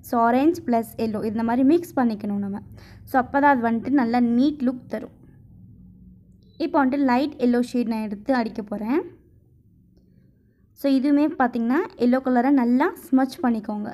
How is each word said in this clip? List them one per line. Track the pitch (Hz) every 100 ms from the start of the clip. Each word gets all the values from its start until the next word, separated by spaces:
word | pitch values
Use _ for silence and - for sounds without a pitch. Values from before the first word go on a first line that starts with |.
So | - 240
ஆரஞ்சு | 233 247 294 349
ப்ளஸ் | - 233 220 -
எல்லோ | 226 214 220
இந்த | 214
மாதிரி | 226 240 269
மிக்ஸ் | 339 349 -
பண்ணிக்கணும் | 240 214 208 202
நம்ம. | 202 202 - - - - -
So | 269
அப்போ | 247 -
தான் | 285
அது | 269
வந்துட்டு | 226 226 247
நல்லா | 277 233 240 240
நீட் | 233 285 294
லுக் | 247 254 -
தரும். | 220 - - - - - - - - - - - - - - _ _
இப்போ | 320 320
வந்துட்டு | 262 285 277
லைட் | 247 294 -
எல்லோ | 247 240
ஷேட் | 247 247 226
நான் | 226 220
எடுத்து | 202 -
அடிக்க | 262 220 196
போறேன். | 208 - 208 294 359 - _ _ _ _ _ _ _ _ _ _ _ _ _ _ _ _
So | 277
இதுவுமே | 269 269 285 302
பார்த்தீங்கன்னா | 320 247 247 233 277 453 -
எல்லோ | 240 254
கலரை | 262 254 247
நல்லா | 285 240 247 339 381
ஸ்மட்ச் | - 262 269 -
பண்ணிக்கோங்க. | 254 226 214 208 208